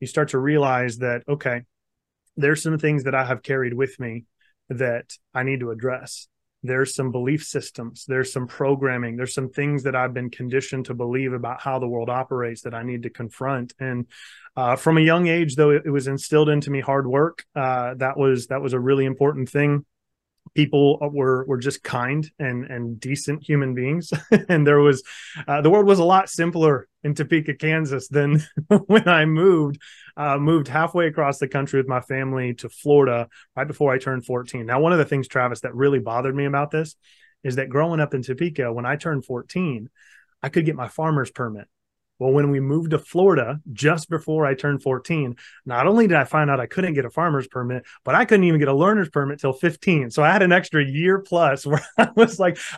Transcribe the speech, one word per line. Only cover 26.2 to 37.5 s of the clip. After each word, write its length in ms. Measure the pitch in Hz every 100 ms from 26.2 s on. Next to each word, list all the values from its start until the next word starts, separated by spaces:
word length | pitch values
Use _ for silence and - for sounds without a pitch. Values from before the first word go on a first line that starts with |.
| 190
simpler 580 | - 170 165 156 131 - _
in 120 | 147
Topeka, 400 | 147 139 165 151
Kansas 540 | 139 156 160 151 135 -
than 340 | 143 143 151 156 - 151
<laughs> 180 | 202 -
when 220 | 214 170
I 180 | 165 156
moved, 520 | 156 190 170 147 147 - - - -
uh, 220 | 147 143
moved 300 | 147 160 127
halfway 400 | 147 165 175 165
across 300 | 156 143 139
the 100 | 139
country 300 | 143 139 135
with 80 | 131
my 120 | 127
family 540 | - 135 131 131 123
to 140 | 120 117
Florida 600 | - 147 143 135 120 117 _ _ 127
right 100 | 147
before 260 | 147 143
I 60 | 131
turned 260 | 135 127
fourteen. 420 | 120 123 120 127 113
Now, 140 | 127
one 120 | 160
of 60 | 175
the 60 |
things, 240 | 139 139 127
Travis, 320 | 135 123 117
that 140 | 127
really 240 | 120 143 135
bothered 360 | 113 117 135
me 120 | 139 143
about 240 | 143 147
this 260 | 156 156 - _ _ _ _
is 140 | 135